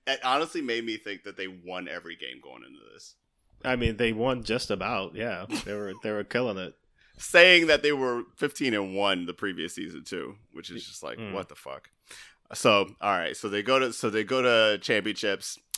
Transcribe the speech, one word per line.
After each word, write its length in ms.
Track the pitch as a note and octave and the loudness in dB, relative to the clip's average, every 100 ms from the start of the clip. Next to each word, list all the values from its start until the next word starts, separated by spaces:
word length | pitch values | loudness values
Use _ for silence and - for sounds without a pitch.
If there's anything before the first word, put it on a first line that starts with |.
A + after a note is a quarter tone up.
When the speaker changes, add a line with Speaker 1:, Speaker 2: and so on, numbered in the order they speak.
| - | -6
Speaker 1:
it 140 | C3+ | -4
honestly 380 | B2+ C3+ D#3+ E3+ | 0 0 0 -4
made 220 | C3+ A#2 A#2 | -4 -4 -4
me 100 | A2 | -6
think 280 | G#2 G2 | -8 -10
that 120 | G2+ G2 | -12 -10
they 120 | F#2+ | -10
won 380 | F#2 F2 F#2 F2 | -12 -10 -10 -8
every 300 | E2+ E2+ E2+ | -10 -12 -14
game 240 | B1+ B1+ | -14 -14
going 200 | C2+ B1 B1 | -18 -20 -20
into 120 | C#2 - | -20 -20
this. 200 | - - - _ _ _ _ | -20 -20 -20 _ _ _ _
Speaker 2:
I 140 | B2+ B2+ | -4 -2
mean, 220 | A#2 G#2+ | 0 2
they 140 | A#2 | 0
won 300 | A2 B2 B2+ | 2 0 -2
just 280 | G#2+ A#2+ - | -2 -4 -2
about, 440 | G2+ G2 A2+ F#2+ | -4 -2 -4 -6
yeah. 300 | - A2+ F2+ G2 - - | -6 -6 -6 -6 -8 -6
They 80 | |
were, 180 | G#2 G2+ F#2+ | -6 -8 -8
they 100 | A2 | -6
were 120 | G#2+ | -4
killing 320 | G2 A#2+ B2 F#2+ | -2 -2 -2 -2
it. 180 | F2+ - _ _ _ - | -8 -12 _ _ _ -14
Speaker 1:
Saying 480 | - F3 F3+ F3+ E3 | 4 8 10 10 8
that 160 | D3 | 4
they 100 | D3 | 4
were 300 | C#3+ C3 A#2+ A#2 - | 2 0 -2 -6 -6
fifteen 360 | D3 - C3+ | -6 -2 0
and 220 | G#2+ F#2+ | 0 0
one 320 | F#2+ G2+ F#2 F2 | 0 2 2 -2
the 80 | |
previous 400 | F2 G2+ E2+ E2 | -6 -6 -6 -8
season, 300 | - E2+ D#2+ | -8 -10 -12
too, 320 | D#2+ F2+ C2+ - _ | -10 -8 -8 -12 _
which 180 | C2+ - | -18 -14
is 160 | - - | -14 -14
just 160 | - | -14
like, 160 | C#2+ A#1+ | -12 -10
Speaker 2:
Mm. 140 | G#2+ | -8
Speaker 1:
what 140 | G2 F2+ | -8 -10
the 40 | |
fuck? 360 | C#2+ C2+ C2+ - _ _ - - _ _ | -14 -14 -14 -16 _ _ -20 -20 _ _
So, 340 | - B2 G#2 F#2+ - | 0 6 6 4 -2
all 160 | G2+ F#2 | 0 0
right, 180 | E2 - | 0 -4
so 120 | G#2+ | -4
they 120 | G2+ | -2
go 160 | G2+ C3+ | 2 2
to, 140 | C3 | 2
so 160 | A2 A#2+ | -2 -2
they 160 | G#2+ | -2
go 160 | G#2 C3 | 0 2
to 380 | B2 A2+ A2 G2+ | 4 6 6 2
championships. 800 | - A2 G2+ G2+ G#2+ F#2+ - - _ | 0 0 0 -2 -2 -2 -6 -14 _